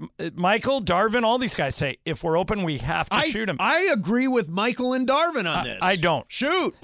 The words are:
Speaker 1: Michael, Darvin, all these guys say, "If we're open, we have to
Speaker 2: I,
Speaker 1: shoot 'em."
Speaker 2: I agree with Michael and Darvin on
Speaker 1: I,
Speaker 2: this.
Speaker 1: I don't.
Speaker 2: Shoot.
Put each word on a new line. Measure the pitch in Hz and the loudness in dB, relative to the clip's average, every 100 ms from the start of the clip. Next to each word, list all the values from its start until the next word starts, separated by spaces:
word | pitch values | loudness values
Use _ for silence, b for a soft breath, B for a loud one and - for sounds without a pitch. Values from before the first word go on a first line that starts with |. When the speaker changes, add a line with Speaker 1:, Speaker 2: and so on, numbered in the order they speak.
| - - 165 | -12 -10 -8
Speaker 1:
Michael, | 151 180 220 - 269 | -2 0 2 0 0
Darvin, | 180 175 220 240 | 2 2 2 2
all | 226 247 | 2 2
these | 247 - | 0 -2
guys | 139 - | -2 -2
say, | 143 - | -4 -4
"If | - 151 | -6 -4
we're | 170 160 | 0 0
open, | 190 214 | 0 -2
we | 175 139 | -2 -4
have | 123 165 160 | -2 -2 0
to | 214 | 0
Speaker 2:
I, | 311 | 0
Speaker 1:
shoot | 214 214 | -2 -4
'em." | 151 | -2
Speaker 2:
I | 202 320 381 | 2 2 2
agree | 262 160 240 262 | 0 0 0 2
with | 247 160 | 0 0
Michael | 175 226 240 254 | 0 0 0 -2
and | 254 254 | 0 2
Darvin | 277 339 302 | 2 2 0
on | 180 | -2
Speaker 1:
I, | 151 | -2
Speaker 2:
this. | 120 104 | -4 -2
Speaker 1:
I | 185 190 | 0 2
don't. | 165 147 - | 2 0 -2
Speaker 2:
Shoot. | - 269 370 262 - | -2 0 2 0 -4